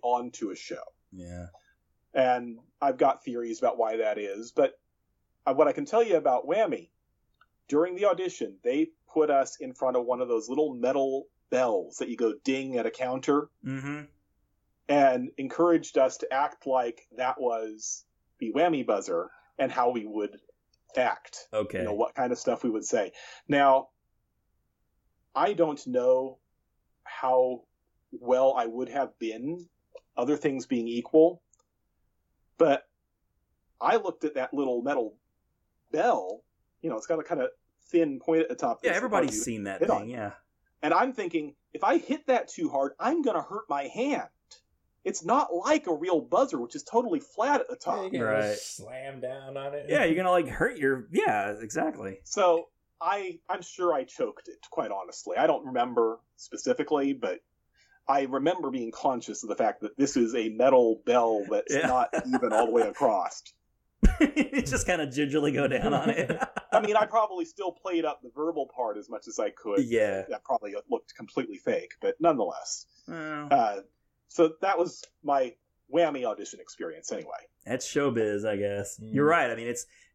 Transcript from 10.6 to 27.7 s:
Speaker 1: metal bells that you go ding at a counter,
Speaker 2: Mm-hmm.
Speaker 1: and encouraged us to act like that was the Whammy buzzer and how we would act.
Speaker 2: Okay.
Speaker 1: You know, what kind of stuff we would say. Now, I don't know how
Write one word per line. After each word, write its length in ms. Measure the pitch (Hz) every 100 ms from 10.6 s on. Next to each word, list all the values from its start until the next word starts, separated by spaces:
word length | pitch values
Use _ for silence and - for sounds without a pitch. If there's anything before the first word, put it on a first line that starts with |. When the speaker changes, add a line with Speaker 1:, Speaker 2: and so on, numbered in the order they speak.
| 151
Speaker 1:
metal 540 | 123 123 139 135 135 - _ -
bells 480 | 127 123 98 - -
that 140 | 117
you 60 | 117
go 160 | 113 104
ding 320 | - 135 135 123
at 80 |
a 60 | 113
counter, 580 | - - 131 151 147 147 _
Speaker 2:
Mm-hmm. 380 | - 135 139 147 147 _ _ _ _ _ _ _ -
Speaker 1:
and 400 | 143 135 127 127 -
encouraged 580 | 135 - 170 165 - 147
us 220 | 131 -
to 120 | -
act 340 | 135 147 - 135
like 400 | 127 120 - _ 120
that 240 | 127 135
was 640 | 123 113 110 107 - - - _ _ -
the 140 | 113
Whammy 320 | 123 175 147
buzzer 460 | 113 101 95 85 - - _ -
and 140 | 131
how 180 | 123 120
we 120 | 120
would 340 | 107 107 104 - _ _ _ _ _ 127
act. 520 | 120 - - - -
Speaker 2:
Okay. 240 | 107 98 95
Speaker 1:
You 60 |
know, 100 | 90
what 200 | 101 117
kind 180 | - 123
of 60 | 123
stuff 240 | - 117
we 60 | 123
would 140 | 110
say. 280 | - 117 95 - - - -
Now, 400 | 143 139 135 - _ _ _ _ _ _ _ _ _ _ _ _ _ _
I 180 | 135 180
don't 320 | 165 160 143 127
know 520 | 123 127 131 131 127 _ _ _ _ _ _
how 580 | - - 131 131 127 123 _